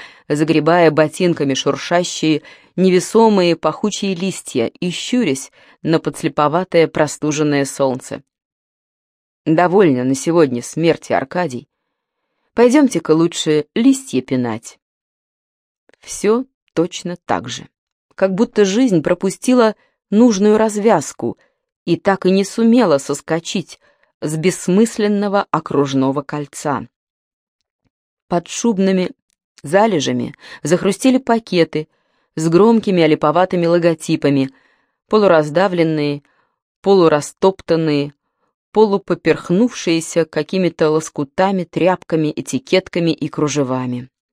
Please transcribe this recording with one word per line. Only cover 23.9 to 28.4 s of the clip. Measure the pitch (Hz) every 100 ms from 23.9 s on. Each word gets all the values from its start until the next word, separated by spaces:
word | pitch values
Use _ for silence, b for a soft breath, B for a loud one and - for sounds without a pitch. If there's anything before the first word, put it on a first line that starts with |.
| _ _ -
с | 147 156
бессмысленного | 165 175 - 180 226 - 208 208 208 202 -
окружного | 156 - 135 139 135 135 139
кольца. | 143 147 143 - 151 131 120 _ _ _ _ _ _ _ _ _ _ _ _ _ -
Под | 175